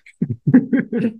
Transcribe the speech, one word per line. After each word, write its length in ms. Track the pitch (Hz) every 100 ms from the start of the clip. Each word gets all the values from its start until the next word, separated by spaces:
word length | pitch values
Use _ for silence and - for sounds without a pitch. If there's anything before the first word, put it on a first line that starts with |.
| _ -
<laughs> 320 | 143 117 - 240 - 277 - 226 226